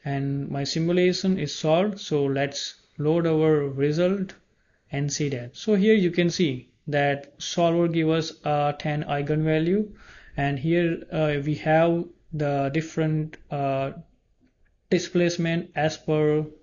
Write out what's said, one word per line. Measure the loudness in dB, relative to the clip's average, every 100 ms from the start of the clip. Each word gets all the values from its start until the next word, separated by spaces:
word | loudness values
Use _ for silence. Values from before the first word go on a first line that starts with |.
And | -4 -4 -2 -4 -4
my | -6
simulation | -4 -2 0 2 2 2 0 0
is | -2
solved, | -4 0 2 2 -4
so | -4 -2 0
let's | 0 -2 -4 -12 -14 _ -4
load | 0 2 2
our | 2 4 2 0
result | -2 0 2 0 0 -4 -10 _ _ _ _ _
and | -4 -4
see | -2 -4
that. | -4 -8 -8
So | 0 4
here | 6
you | 6 4
can | 2 0
see | 2 0 0 -10 _ -4
that | 0 2 0 -6 _
solver | -8 0 2 4 2
give | 2 2
us | 0 -2 -6
a | -2 0 0 -2
ten | -4 -4
eigenvalue, | -2 -4 -2 0 2 2 2 0 -2 -8 -20 -20 -14 -4
and | -2 -2
here, | 0 2 2 -2 -6
uh, | -2 0 0 -2
we |
have | -4 2 4 4 2 -4 -12 _
the | -4 -2 0 0
different, | -2 -4 -2 0 0 -4 -10 -10
uh, | -4 -2 -2 -4 -8 -18 _ _ _ _ _ _ _ _
displacement | -2 0 0 2 0 -2 -2 -4
as | -2 -2 -2
per | -2 2 2 2 -2 -10